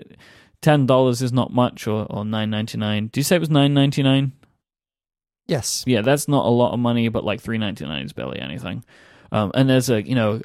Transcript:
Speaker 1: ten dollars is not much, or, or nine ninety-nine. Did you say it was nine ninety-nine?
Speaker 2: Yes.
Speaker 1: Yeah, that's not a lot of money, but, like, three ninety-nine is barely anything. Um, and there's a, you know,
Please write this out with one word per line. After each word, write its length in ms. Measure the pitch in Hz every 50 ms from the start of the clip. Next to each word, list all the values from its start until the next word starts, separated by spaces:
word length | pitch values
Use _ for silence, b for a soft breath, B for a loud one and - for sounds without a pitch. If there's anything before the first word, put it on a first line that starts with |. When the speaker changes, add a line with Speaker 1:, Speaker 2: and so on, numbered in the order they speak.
| - - - b b b b b b b b -
Speaker 1:
ten 240 | - 156 151 147 131
dollars 340 | 123 131 131 131 127 120 117
is 120 | 127 123
not 200 | 120 131 - -
much, 340 | - 123 123 117 - - -
or, 200 | 113 107 107 104 -
or 160 | - 101 104
nine 240 | 107 110 110 107 107
ninety-nine. 600 | 107 107 110 110 - 113 107 104 107 104 107 110
Did 80 | - 131
you 40 | 143
say 120 | - 190
it 40 | 170
was 100 | 165 151
nine 240 | 156 143 139 143 143
ninety-nine? 580 | 139 139 139 135 147 135 135 135 135 139 131 - _ _ _ _ _ _ _ _ _ _ _ _ _ _ _ _ _ _ _ _ _ -
Speaker 2:
Yes. 380 | - 170 127 - - - - -
Speaker 1:
Yeah, 140 | 127 123 107
that's 260 | 107 131 143 147 - -
not 180 | 143 131 -
a 20 | 110
lot 240 | 120 120 120 -
of 60 | - 120
money, 280 | 120 120 120 120 117 117
but, 160 | 113 110 -
like, 160 | 107 98 -
three 180 | - - 113 113
ninety-nine 480 | 110 101 - - 69 71 76 69 65
is 60 | 147
barely 280 | - - 62 65 - -
anything. 440 | 65 67 73 131 - 90 - 120 - b b b b b b b b b
Um, 180 | - 107 107 92 -
and 140 | 131 135 135
there's 220 | 131 127 120 131
a, 100 | 120 107
you 140 | 104 - 131
know, 260 | 123 110 107 107 113